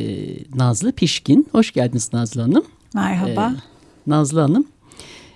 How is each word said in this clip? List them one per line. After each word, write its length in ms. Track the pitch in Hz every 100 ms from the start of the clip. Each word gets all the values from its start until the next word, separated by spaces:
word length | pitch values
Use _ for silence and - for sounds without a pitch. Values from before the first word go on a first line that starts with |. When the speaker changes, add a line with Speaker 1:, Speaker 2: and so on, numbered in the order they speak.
| 110 101 101 - -
Speaker 1:
Nazlı 360 | 131 123 107 226
Pişkin. 560 | - 170 - - 226 302
Hoş 200 | 226 220
geldiniz 420 | - 123 123 -
Nazlı 280 | 117 117 120
Hanım. 240 | 117 240 - _ _
Speaker 2:
Merhaba. 600 | 208 190 180 190 196 226 254
Speaker 1:
E, 520 | - - - _ 143
Nazlı 280 | 151 143 160
Hanım, 280 | 143 220 294 _ _ - - - -